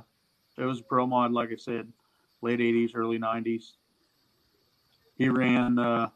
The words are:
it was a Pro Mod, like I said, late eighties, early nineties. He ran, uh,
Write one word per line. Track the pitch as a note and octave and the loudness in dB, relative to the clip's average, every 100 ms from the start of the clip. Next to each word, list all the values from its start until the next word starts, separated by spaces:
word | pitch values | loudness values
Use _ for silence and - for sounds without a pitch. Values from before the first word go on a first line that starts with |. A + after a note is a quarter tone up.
| - _ _ _ _ - | -8 _ _ _ _ -6
it | |
was | B2+ B2 | -6 -6
a | |
Pro | - C3 B2+ | -2 -2 0
Mod, | B2 A#2+ | 0 0
like | A#2+ A#2 | 0 -4
I | A2+ | -8
said, | - A#2 A2 - _ _ _ _ | -8 -8 -8 -18 _ _ _ _
late | A#2 A#2+ | -4 0
eighties, | A#2 A#2 A#2 | 2 2 2
early | A#2 A2+ A2+ | -2 -4 -2
nineties. | A2+ A2+ A2+ A2+ - _ _ _ _ _ _ _ _ _ _ _ _ _ _ - | -2 -4 -4 -6 -8 _ _ _ _ _ _ _ _ _ _ _ _ _ _ -2
He | B2+ | 2
ran, | B2 B2 B2 B2 A#2+ | 2 4 2 4 2
uh, | A#2+ A#2+ A#2 | 2 0 -2